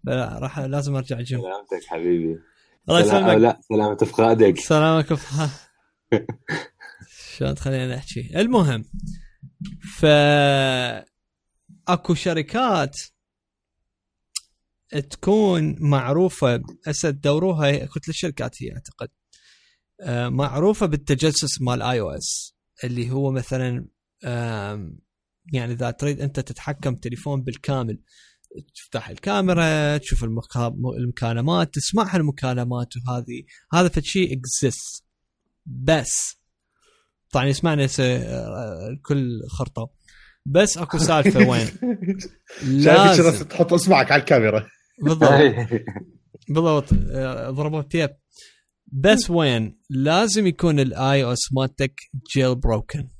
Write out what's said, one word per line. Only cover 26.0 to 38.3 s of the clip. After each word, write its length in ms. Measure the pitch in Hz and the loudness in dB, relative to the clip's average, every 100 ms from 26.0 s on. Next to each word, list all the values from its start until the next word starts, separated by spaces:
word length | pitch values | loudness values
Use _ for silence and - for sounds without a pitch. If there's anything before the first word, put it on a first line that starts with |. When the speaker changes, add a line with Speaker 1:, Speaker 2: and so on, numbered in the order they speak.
| 143 143 | -4 -4
Speaker 1:
أنت 180 | 139 135 | -6 -6
تتحكم 560 | 127 127 - 143 139 123 | -10 -10 -10 -6 -6 -6
تليفون 480 | 120 120 147 139 | -8 -10 -6 -6
بالكامل، 560 | 127 117 - 131 117 - _ _ _ _ _ - - - | -6 -8 -4 -4 -4 -8 _ _ _ _ _ -20 -20 -20
تفتح 340 | - 113 - | -12 -12 -10
الكاميرا، 880 | - 196 202 185 170 160 156 147 147 | -10 -4 0 2 2 2 2 0 -2
تشوف 260 | - - | -2 -2
المكا-، 500 | 113 113 - 127 120 127 123 - | 0 -6 -6 -4 -4 -4 -6 -4
المكالمات، 760 | 123 - 120 117 139 175 165 | -6 -4 -4 -2 -2 0 -2
تسمعها 440 | 147 - 208 269 180 | -4 -2 -2 0 0
المكالمات 680 | 151 139 131 123 123 123 120 117 | -2 -2 -4 -4 -4 -4 -8 -10
وهذه، 460 | 123 123 120 120 - - _ | -8 -8 -8 -14 -16 -20 _
هذا 140 | 165 180 | 2 2
فشي 400 | 165 - 196 175 | 0 -2 -2 -2
exists. 760 | 131 123 - 131 - - - _ _ _ _ _ _ - | -4 -6 -2 -2 -2 -12 -18 _ _ _ _ _ _ -16
بس 760 | 127 131 160 120 - - - _ _ _ _ _ _ _ _ _ | -6 0 0 0 -4 -6 -12 _ _ _ _ _ _ _ _ _
طبعا 140 | 135 135 | 0 0
يسمعنا 400 | 139 165 147 135 | 0 0 2 0
هسه، 320 | - 127 123 | 0 0 0
آه، 720 | 117 | -4